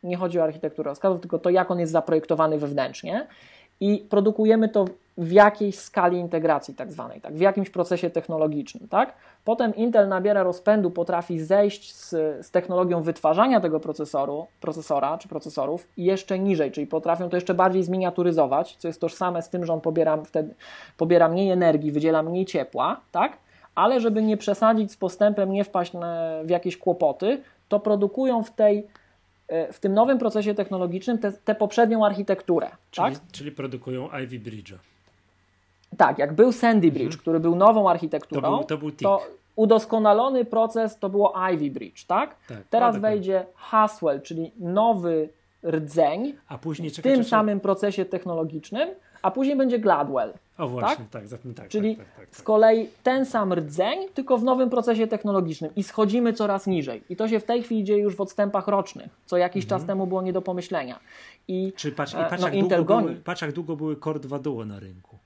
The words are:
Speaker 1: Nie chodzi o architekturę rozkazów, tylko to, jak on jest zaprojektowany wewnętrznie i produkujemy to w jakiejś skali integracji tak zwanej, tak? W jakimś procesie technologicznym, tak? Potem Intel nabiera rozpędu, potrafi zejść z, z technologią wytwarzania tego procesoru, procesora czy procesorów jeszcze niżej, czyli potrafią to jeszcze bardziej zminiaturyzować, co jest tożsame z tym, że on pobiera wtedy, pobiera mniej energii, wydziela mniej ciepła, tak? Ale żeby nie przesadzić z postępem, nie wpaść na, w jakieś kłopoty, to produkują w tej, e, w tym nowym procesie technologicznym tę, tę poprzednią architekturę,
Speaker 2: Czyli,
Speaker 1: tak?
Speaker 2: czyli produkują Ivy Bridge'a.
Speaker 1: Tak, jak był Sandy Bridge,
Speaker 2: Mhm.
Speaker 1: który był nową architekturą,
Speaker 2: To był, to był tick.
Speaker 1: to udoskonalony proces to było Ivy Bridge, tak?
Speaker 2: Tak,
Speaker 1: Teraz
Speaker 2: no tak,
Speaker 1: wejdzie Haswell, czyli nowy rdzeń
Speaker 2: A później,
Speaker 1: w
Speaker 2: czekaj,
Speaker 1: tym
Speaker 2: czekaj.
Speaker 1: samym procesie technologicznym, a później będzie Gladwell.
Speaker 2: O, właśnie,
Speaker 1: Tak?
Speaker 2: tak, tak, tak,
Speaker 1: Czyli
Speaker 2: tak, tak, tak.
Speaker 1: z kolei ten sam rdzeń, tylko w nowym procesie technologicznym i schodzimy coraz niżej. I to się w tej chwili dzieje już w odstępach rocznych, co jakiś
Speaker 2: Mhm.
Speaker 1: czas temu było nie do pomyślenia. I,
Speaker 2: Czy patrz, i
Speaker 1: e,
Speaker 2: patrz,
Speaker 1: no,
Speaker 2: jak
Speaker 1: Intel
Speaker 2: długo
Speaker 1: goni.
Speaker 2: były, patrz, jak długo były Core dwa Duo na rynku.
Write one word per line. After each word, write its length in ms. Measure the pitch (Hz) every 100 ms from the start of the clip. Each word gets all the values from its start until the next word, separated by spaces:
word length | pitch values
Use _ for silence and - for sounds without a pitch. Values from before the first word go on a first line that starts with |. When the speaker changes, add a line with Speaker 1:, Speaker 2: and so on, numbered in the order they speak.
Speaker 1:
Nie 140 | 180 175
chodzi 240 | 180 175
o 40 |
architekturę 460 | 160 156 151 151 151
rozkazów, 300 | 143 196 180
tylko 180 | 180 165
to, 120 | 180
jak 200 | 185 180
on 80 | 175
jest 120 | 165
zaprojektowany 640 | 160 160 165 156 160 156 156
wewnętrznie 680 | 147 143 127 - - 202 311 - - - _ _
i 260 | 196 208 -
produkujemy 580 | 208 202 214 214 220 220
to 160 | 220 185 185 _ -
w 140 | 165
jakiejś 460 | 190 208 208 202 196
skali 400 | - - 180 180
integracji 560 | 175 170 165 147 -
tak 180 | - 131
zwanej, 280 | 151 117 -
tak? 140 | -
W 60 | 151
jakimś 300 | 190 196 190
procesie 400 | - 175 175 175
technologicznym, 760 | 170 - 160 156 147 127 - 104
tak? 260 | 190 180 - - _
Potem 300 | - 220 233
Intel 340 | 202 233 226 196
nabiera 340 | 190 196 208
rozpędu, 480 | 180 180 - 214 180
potrafi 500 | 175 175 175 175 170
zejść 540 | 156 196 208 202 -
z, 160 | - - 170 156 143 -
z 40 |
technologią 520 | 180 175 180 180 175
wytwarzania 580 | 160 165 160 160 247 233
tego 200 | 175 156
procesoru, 680 | 156 151 147 147 139 143 170 _
procesora 580 | 170 156 156 170 139 165
czy 100 | -
procesorów 600 | 160 160 - 139 175 - -
jeszcze 420 | 175 190 190 190
niżej, 340 | 196 175 143
czyli 140 | - 147
potrafią 420 | 160 160 170 180
to 80 | 180
jeszcze 180 | 180
bardziej 280 | 175 185 185
zminiaturyzować, 920 | 170 185 185 175 175 160 139 139 156 -
co 120 | 170
jest 120 | 156
tożsame 420 | 165 - 180 175
z 60 | 165
tym, 160 | 180 170
że 60 |
on 80 | 165
pobiera 360 | 160 160 160 156
wtedy, 380 | 156 160 156 - - - - _
pobiera 320 | 165 175 165
mniej 220 | 170 196
energii, 420 | 180 175 156 151
wydziela 300 | 147 160 160
mniej 240 | 160 175 190
ciepła, 540 | 170 131 117 139 220 _
tak? 260 | 156 254 - _ _ -
Ale 260 | - 196 262
żeby 220 | 226 214
nie 140 | 220 214
przesadzić 560 | 208 202 220 220 208
z 40 | -
postępem, 560 | 180 180 208 208 190
nie 120 | 196
wpaść 280 | 202 190 175
na, 380 | 175 170 165 165 160
w 60 | 160
jakieś 260 | 175 180 175
kłopoty, 680 | - 175 156 135 196 269 - _ _
to 120 | 208
produkują 600 | 208 208 196 202 262 240
w 80 | 220
tej, 360 | - 214 208 208 _ _ _ _ _ -
e, 240 | 160 160
w 80 | -
tym 140 | 196
nowym 240 | 196 240 262
procesie 360 | 233 214 208
technologicznym 640 | 202 196 190 175 180 - 226
tę, 140 | 208
tę 220 | 196 -
poprzednią 520 | 214 208 220 233 226 208
architekturę, 640 | 202 196 190 - 170 - - _
Speaker 2:
Czyli, 220 | - 202
Speaker 1:
tak? 60 | 262 -
Speaker 2:
czyli 200 | - 147
produkują 560 | - 131 127 127 127 143 139
Ivy 160 | 131 123 110
Bridge'a. 240 | 107 92 95 _ _ _ _ _ _ _ _ _ _ _ -
Speaker 1:
Tak, 220 | 151 139
jak 140 | 143
był 200 | 156 247
Sandy 360 | 240 233 220 170
Bridge, 120 | 135
Speaker 2:
Mhm. 160 | 127 160
Speaker 1:
który 200 | - 160
był 140 | 165 170
nową 340 | 202 220 196
architekturą, 520 | 170 170 - - 143 147
Speaker 2:
To 60 | 214
był, 80 | 311
to 120 | 156
był 120 | 151
tick. 120 | 147
Speaker 1:
to 200 | 196 196 - - _ -
udoskonalony 880 | 220 220 220 226 214 208 254 262
proces 540 | 240 220 226 226 220 220
to 100 | 196
było 260 | 202 202 185 185
Ivy 180 | 170 147
Bridge, 340 | 127 101 -
tak? 320 | - 185 294 - -
Speaker 2:
Tak, 100 | 110 98
Speaker 1:
Teraz 180 | 226 240 214
Speaker 2:
no 60 |
tak, 80 | 214
Speaker 1:
wejdzie 360 | 208 185 190 185
Haswell, 680 | _ - 220 214 214 160 139
czyli 300 | 139 165 165 233
nowy 720 | 175 190 226 208 175 160 156 _ _ _ 170
rdzeń 680 | 160 151 156 151 165 269 285 _
Speaker 2:
A 100 | 135
później, 320 | 165 151 165
Speaker 1:
w 20 |
Speaker 2:
czekaj, 200 | 147 247
Speaker 1:
tym 80 | 269
Speaker 2:
czekaj. 60 | 233
Speaker 1:
samym 300 | 220 214 202
procesie 440 | 202 196 202 196
technologicznym, 840 | 185 180 180 170 160 151 - 208 330 381 _ -
a 80 | -
później 260 | - 269 285
będzie 220 | 269 240
Gladwell. 540 | 214 160 143 135 107 - _ -
Speaker 2:
O, 100 | 151
właśnie, 280 | 123 156 285
Speaker 1:
Tak? 120 | 107
Speaker 2:
tak, 200 | 123 104
tak, 120 | 95 131 113
tak, 120 | 104
Speaker 1:
Czyli 280 | 214 214 220
Speaker 2:
tak, 100 | -
tak, 200 | - -
tak. 100 | -
Speaker 1:
z 60 |
kolei 460 | - 214 220 226 214 _
ten 240 | - 262 262
sam 260 | 233 196
rdzeń, 560 | 175 151 147 190 330 381
tylko 240 | - 269 247
w 60 |
nowym 260 | 240 254 254
procesie 360 | 247 240 226 220
technologicznym 640 | 220 208 196 175 156 156 -
i 60 |
schodzimy 500 | 196 - 214 226 233
coraz 340 | 226 214 196 196
niżej. 360 | 180 135 117 _
I 80 | 180
to 120 | 220
się 120 | 220
w 40 |
tej 180 | 220 240
chwili 220 | 240 220
dzieje 180 | 196 208
już 140 | 208 190
w 40 |
odstępach 480 | 196 - 202 196 196
rocznych, 400 | 202 190 - - _ _
co 100 | 175
jakiś 280 | 180 180
Speaker 2:
Mhm. 160 | - 196
Speaker 1:
czas 60 | 170
temu 200 | 190 185
było 160 | 185
nie 100 | 185
do 100 | 180
pomyślenia. 560 | 185 180 175 175 127 - _ - - - -
I, 240 | 185 190 190
Speaker 2:
Czy 160 | 151
patrz, 200 | 143 143
i 20 | 160
Speaker 1:
e, 80 | 165
Speaker 2:
patrz, 100 | 180
Speaker 1:
no, 60 | 180
Speaker 2:
jak 60 | 196
Speaker 1:
Intel 220 | 185 175
Speaker 2:
długo 160 | 165
Speaker 1:
goni. 120 | 226 196
Speaker 2:
były, 140 | -
patrz, 220 | - 160
jak 100 | 156
długo 240 | 147 160 151
były 200 | 156 147
Core 240 | 156 151
dwa 180 | 143 139
Duo 260 | 143 123
na 160 | 107 101
rynku. 380 | 95 92 87 104